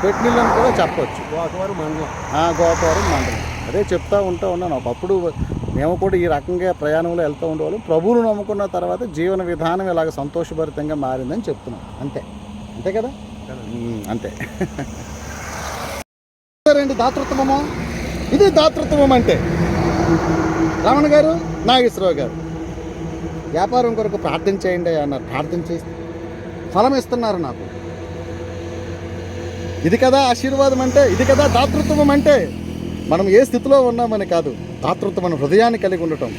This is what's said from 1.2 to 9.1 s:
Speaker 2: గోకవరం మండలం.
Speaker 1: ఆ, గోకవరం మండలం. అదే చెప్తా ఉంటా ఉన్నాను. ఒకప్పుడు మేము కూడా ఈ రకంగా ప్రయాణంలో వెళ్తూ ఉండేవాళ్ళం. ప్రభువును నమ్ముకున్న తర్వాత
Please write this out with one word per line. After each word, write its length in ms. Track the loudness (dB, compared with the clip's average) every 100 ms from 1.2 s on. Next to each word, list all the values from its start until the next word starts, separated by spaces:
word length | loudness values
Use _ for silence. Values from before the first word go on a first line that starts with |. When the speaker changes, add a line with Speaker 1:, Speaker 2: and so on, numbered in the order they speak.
| -6
Speaker 2:
గోకవరం 440 | -4 -4 -4 -6 -4
మండలం. 280 | -6 -6 -6 -8 -4 0
Speaker 1:
ఆ, 40 | 2 4
గోకవరం 460 | 4 4 2 2 2
మండలం. 280 | 0 0 -4 -6 -8 -4
అదే 140 | -2 0
చెప్తా 240 | -2 0 0 2
ఉంటా 180 | -2 -2 -2
ఉన్నాను. 200 | -2 -4
ఒకప్పుడు 340 | -4 -6 0 0 0 -4 -6 -6 -4 -2
మేము 160 | 0 0
కూడా 200 | 2 2
ఈ 40 | 2 0
రకంగా 360 | -2 -2 -2 -2
ప్రయాణంలో 400 | 0 0 0 0
వెళ్తూ 220 | -2 -2 -4
ఉండేవాళ్ళం. 280 | -2 -4 -4 0
ప్రభువును 320 | 2 4 4 4
నమ్ముకున్న 340 | 0 -2 -4 -2 -2
తర్వాత 260 | -2 -4 -4